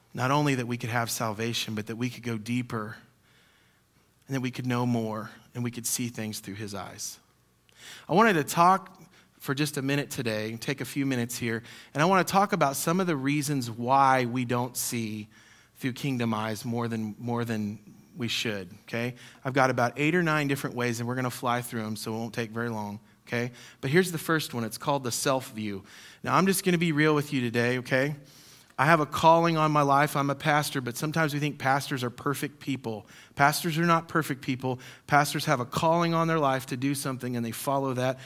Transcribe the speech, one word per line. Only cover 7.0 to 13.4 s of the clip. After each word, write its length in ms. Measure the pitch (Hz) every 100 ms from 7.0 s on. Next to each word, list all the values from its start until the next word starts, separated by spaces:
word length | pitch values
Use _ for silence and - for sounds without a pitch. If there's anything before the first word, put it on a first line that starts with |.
| - - _ _ _ _ _ _ - - -
I 60 |
wanted 200 | 165 226
to 100 | 175
talk 560 | 135 - 175 190 - - - _ _ _
for 160 | - 135
just 220 | 147 147
a 40 |
minute 280 | 135 143 135
today, 460 | - 120 107 107 113
take 240 | - 139
a 40 | 131
few 200 | 143 135
minutes 320 | 127 120 -
here, 260 | 117 113 - - -
and 100 | 139
I 20 | 165
want 220 | 190 170
to 40 |
talk 220 | 190 202
about 220 | 185 143 139
some 240 | - 175
of 80 | 185
the 80 | 147
reasons 560 | 131 147